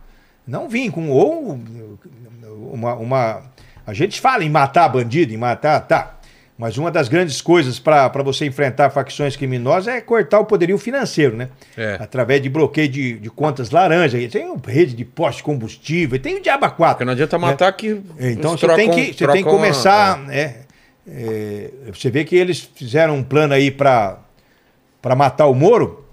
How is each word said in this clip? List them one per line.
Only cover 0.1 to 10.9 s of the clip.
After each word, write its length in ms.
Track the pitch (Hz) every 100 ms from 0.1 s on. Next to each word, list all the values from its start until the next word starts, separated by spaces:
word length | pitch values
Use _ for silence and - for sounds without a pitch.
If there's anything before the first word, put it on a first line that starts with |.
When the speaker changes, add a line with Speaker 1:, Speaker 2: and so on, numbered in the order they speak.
| _ _ _ -
Speaker 1:
Não 220 | 131 320
vim 200 | 226 262
com, 200 | 165 165
ou 500 | 135 233 330 269 135 113 117 110 104 - 127 117 117 113 107 113
uma, 220 | 123 117
uma, 500 | 113 117 135 117 101 - - - - -
a 80 |
gente 280 | 104 185 -
fala 240 | 269 254 160
em 40 |
matar 380 | 151 135 147 160
bandido, 460 | 127 120 139 147
em 40 | 110
matar, 440 | 123 113 151 147
tá. 320 | - 156 - - - _ _ -
Mas 200 | 117 110
uma 120 | 165
das 200 | 175 127
grandes 320 | 165 180 127
coisas 380 | - 175 131 117
pra, 300 | - 151 127
pra 140 | 135
você 220 | 139 131 151
enfrentar 440 | 131 139 127 143
facções 460 | 131 131 - 143 135
criminosas 580 | 135 127 120 170 196
é 60 | 247
cortar 400 | - 233 - 208
o 60 | 208
poderio 320 | 202 175 196
financeiro, 580 | -